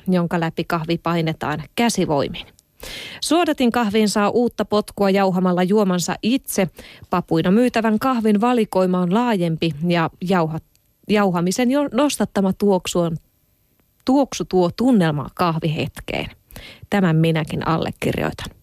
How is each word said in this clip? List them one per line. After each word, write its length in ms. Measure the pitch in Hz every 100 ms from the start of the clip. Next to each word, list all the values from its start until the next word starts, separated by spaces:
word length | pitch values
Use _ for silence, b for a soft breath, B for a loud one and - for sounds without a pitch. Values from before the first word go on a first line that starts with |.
| -
jonka 320 | 180 170 175
läpi 240 | 165 -
kahvi 340 | 165 170 156 170
painetaan 640 | 165 170 160 156 131 151 151
käsivoimin. 720 | - 233 202 170 143 92 - - _ _ _ B B B B
Suodatin 520 | - 311 330 294 247
kahviin 360 | 247 220 214 214
saa 220 | 214 208
uutta 340 | 226 240 -
potkua 460 | 208 208 214 - 196
jauhamalla 520 | 196 196 180 185 175
juomansa 520 | 180 214 202 175 170 170
itse. 460 | 208 262 - - 180 B B B -
Papuina 400 | 180 - 165 160
myytävän 480 | 202 247 226 220 214
kahvin 420 | 269 254 220 208
valikoima 600 | 240 247 214 190 185 180
on 140 | 180
laajempi 580 | 202 247 208 170 160 170 147 175
ja 240 | 170 160 - 180
jauha-, 320 | 190 160 160 - _ _ _ -
jauhamisen 640 | 208 202 175 175 190 247
jo 180 | 277 285
nostattama 600 | 220 294 - 208 - 196
tuoksu 480 | 185 202 185 - 180
on, 160 | 170 160 - _ _ _ _ _ _ _
tuoksu 400 | - 269 269 -
tuo 260 | 175 185 175 -
tunnelmaa 540 | 240 233 165 147 -
kahvihetkeen. 960 | - 180 160 165 156 - - - - - - _ B B B -
Tämän 260 | 208 185 160
minäkin 520 | 165 160 151 156 -
allekirjoitan. 800 | 160 - - - - 78 - - -